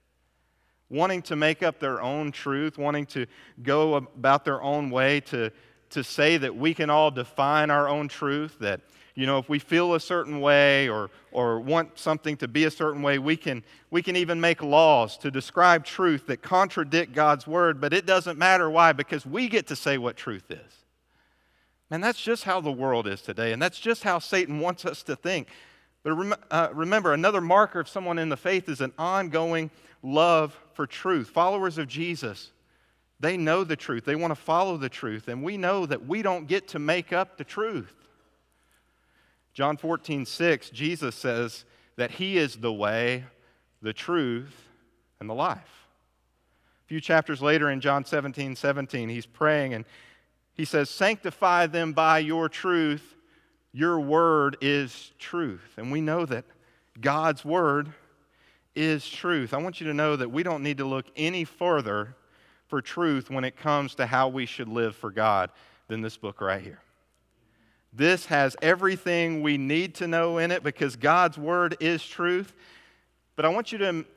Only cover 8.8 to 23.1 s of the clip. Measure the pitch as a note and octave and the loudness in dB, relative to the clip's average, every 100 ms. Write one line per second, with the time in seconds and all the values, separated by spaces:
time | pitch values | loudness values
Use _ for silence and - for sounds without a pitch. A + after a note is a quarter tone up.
8.8 | - _ - - C3 C#3 B2+ D3 - E3+ | -8 _ -16 -4 0 0 0 -4 0 2
9.8 | F3 E3 - F3 D3 D3 C#3+ C#3+ C#3+ C#3 | 2 0 0 -2 -2 0 4 8 8 6
10.8 | C3+ G#2+ G2 - _ B2 A#2+ A2+ C3 E3 | 2 -2 -6 -10 _ -2 0 -2 0 0
11.8 | D#3+ - D#3+ D#3 D#3 C#3+ B2 C3 D#3 D3+ | 0 -4 -4 -2 -4 -6 -4 0 0 0
12.8 | D#3 C#3+ C#3+ C#3 C#3 D#3+ D#3 B2 - - | -4 0 0 0 0 -2 -2 -8 -10 -20
13.8 | _ E3+ F3+ F3+ E3+ E3 E3+ D#3+ D3+ D3 | _ -2 0 0 0 2 2 2 4 6
14.8 | D#3+ C#3 A2 - C#3+ C3 - - F3+ E3+ | 8 8 4 -2 -4 -4 -4 6 8 6
15.8 | - - F3+ C#3+ - B2 - F#3 F#3+ - | 2 0 2 0 -2 -8 0 2 2 0
16.8 | D3 D#3+ E3 C3 D3+ C#3+ D3+ E3+ E3+ C#3+ | 0 0 0 2 4 4 0 2 2 2
17.8 | C#3+ F3 F#3 F#3 F3 D3+ F3+ F#3 D#3+ D#3+ | 0 0 2 2 2 2 6 6 6 6
18.8 | E3 C#3+ C#3 D3+ C3 F3 B3 G#3 - C#3+ | 6 6 -2 -6 -4 -4 0 0 -2 -4
19.8 | C#3+ C3+ A#2+ A2+ - G2+ - D#2+ - _ | -2 0 -2 -6 -10 -10 -12 -16 -16 _
20.8 | _ _ _ _ _ _ _ _ _ _ | _ _ _ _ _ _ _ _ _ _
21.8 | _ D#3+ G#3+ A#3 G#3+ A#3 F#3+ F#3 D3+ B2+ | _ -4 -2 -2 -4 -4 -2 -2 -2 -4
22.8 | C3+ A#2+ G#2 | 0 0 -2